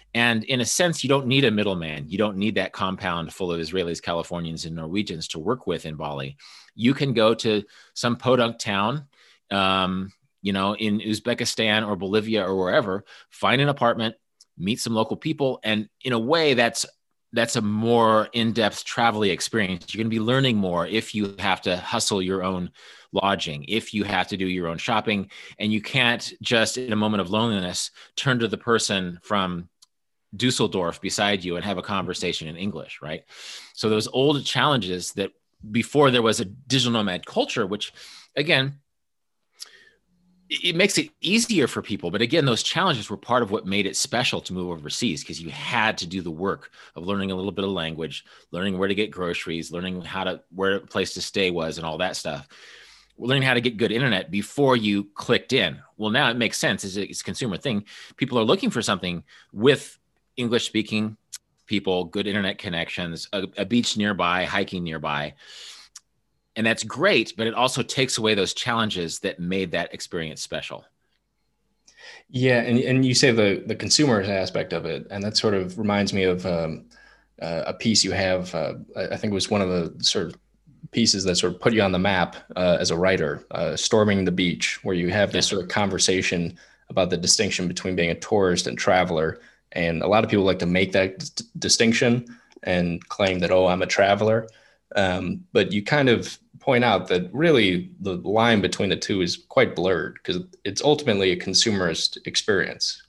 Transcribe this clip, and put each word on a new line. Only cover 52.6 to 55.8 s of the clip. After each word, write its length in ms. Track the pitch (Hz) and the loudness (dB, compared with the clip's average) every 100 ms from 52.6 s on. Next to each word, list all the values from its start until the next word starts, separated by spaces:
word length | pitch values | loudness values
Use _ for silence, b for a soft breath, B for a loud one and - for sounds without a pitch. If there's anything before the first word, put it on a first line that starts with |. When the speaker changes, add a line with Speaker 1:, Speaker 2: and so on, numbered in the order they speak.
| B B B B B - | B B B B B -8
Speaker 1:
Learning 280 | 117 135 | -2 0
how 100 | 131 | 2
to 60 | 120 | 2
get 160 | 120 107 | 0 0
good 160 | 110 | 0
internet 400 | 110 139 95 85 | 2 0 0 -2
before 440 | 98 101 - 139 123 | -4 -4 2 4 4
you 280 | 107 101 101 | 4 0 -2
clicked 380 | - - 113 - | -6 0 0 2
in. 260 | 131 90 71 | 0 0 -2